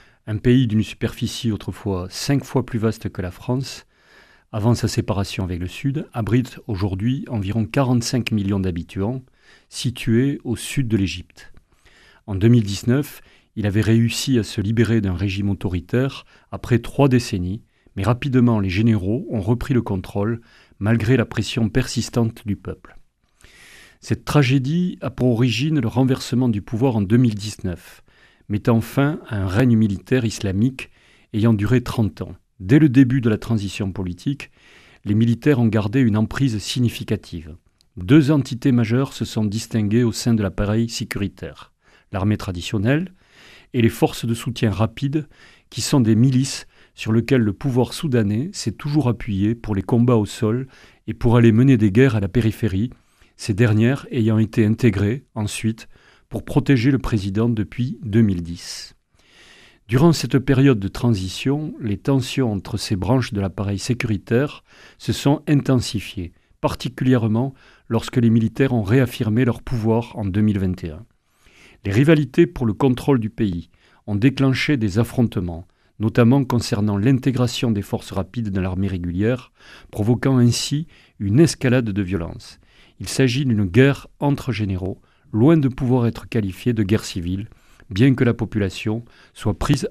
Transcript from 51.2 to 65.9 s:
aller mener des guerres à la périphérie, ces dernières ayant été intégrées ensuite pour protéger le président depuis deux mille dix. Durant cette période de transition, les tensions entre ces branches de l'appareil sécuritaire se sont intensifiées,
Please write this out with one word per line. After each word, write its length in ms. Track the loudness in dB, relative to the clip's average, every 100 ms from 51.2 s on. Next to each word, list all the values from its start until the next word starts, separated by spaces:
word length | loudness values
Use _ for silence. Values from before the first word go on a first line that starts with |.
| 2 6
aller 160 | 6
mener 240 | 6 6 6
des 160 | 4
guerres 240 | 4 4 2
à 60 |
la 80 | 0
périphérie, 600 | 0 0 0 -2 -2 -4 -8 _ _ _ -10
ces 180 | -4
dernières 540 | 2 2 4 2 0 -4
ayant 260 | -2 2 2
été 280 | 2 2 2
intégrées 600 | 2 2 2 0 -4 -8 -8
ensuite 540 | -6 -4 -6 -6 -12 -20 _ _ -12
pour 160 | -10 -2
protéger 440 | 0 2 2 2
le 100 | 0
président 500 | 0 -2 -2 -2 0
depuis 500 | -2 -4 -4 -6 -6
deux 200 | -2 2
mille 220 | 2 2
dix. 520 | -6 -10 -12 -16 -16 _ _ _ _ _ -20 -20 -20 _ -2
Durant 240 | 4 6
cette 260 | 4 2 0
période 400 | 2 4 4 4
de 80 | -2
transition, 840 | -2 0 0 -2 -4 -2 -2 -4 -8
les 160 | -6 -4
tensions 560 | 0 0 0 -2 -2
entre 240 | -2 -4 -6
ces 180 | -4 -2
branches 380 | 0 0 0
de 80 | -2
l'appareil 380 | -4 -4 -4 -4
sécuritaire 840 | -4 -4 -2 -4 0 0 -2 -6 _ -20 -20 -12
se 120 | -6
sont 300 | -2 0 0 2
intensifiées, 840 | 0 2 0 0